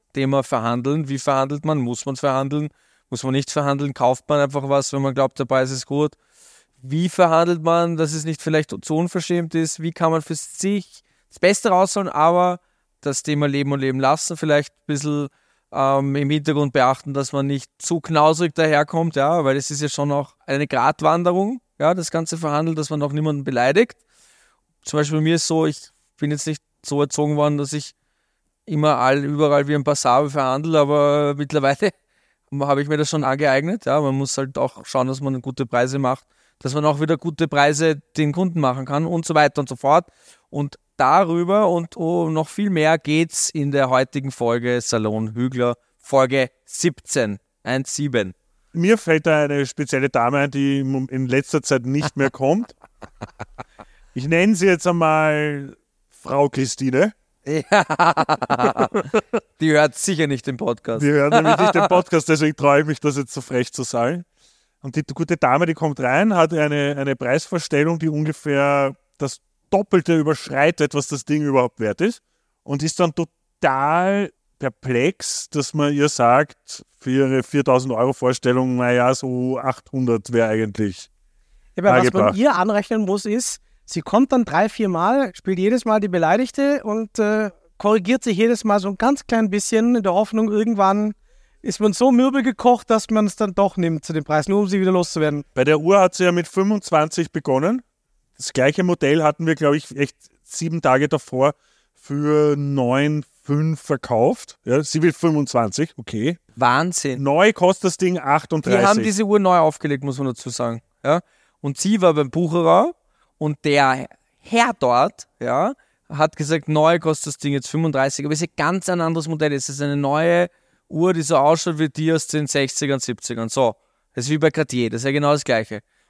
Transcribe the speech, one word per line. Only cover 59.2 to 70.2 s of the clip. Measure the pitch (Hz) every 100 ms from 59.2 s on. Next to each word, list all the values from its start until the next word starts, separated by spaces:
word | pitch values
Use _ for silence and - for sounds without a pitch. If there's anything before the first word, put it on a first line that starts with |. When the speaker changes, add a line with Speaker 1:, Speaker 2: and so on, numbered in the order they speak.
| - 226 - _
Speaker 1:
Die | 160
hört | 151 151 -
sicher | - 160 151
nicht | 131 -
den | 127
Podcast. | - 117 - 117
Speaker 2:
Die | 143
hört | 147 143
nämlich | 226 165 214
nicht | 214 -
den | 202
Speaker 1:
<laughs> |
Speaker 2:
Podcast, | 180 175 165 -
deswegen | 156 151 151
traue | 143 143
ich | 151
mich, | 147
das | 147 139
jetzt | 131
so | -
frech | - 127 123
zu | -
sagen. | 127 120 120 175 175 _ _ _ _ _
Und | 139 156
die |
gute | 143 139 160 165
Dame, | 131 139 170
die |
kommt | 160 160 139
rein, | 127 139 214
hat | 185 160
eine, | 165 151 147 143 143
eine | 139 131
Preisvorstellung, | 123 143 - 175 - 143 151 170
die | 160
ungefähr | 151 156 151 147 139 143 143 139 139 _ _
das | 139 - _ _ _
Doppelte | 196 208 185 170
überschreitet, | 165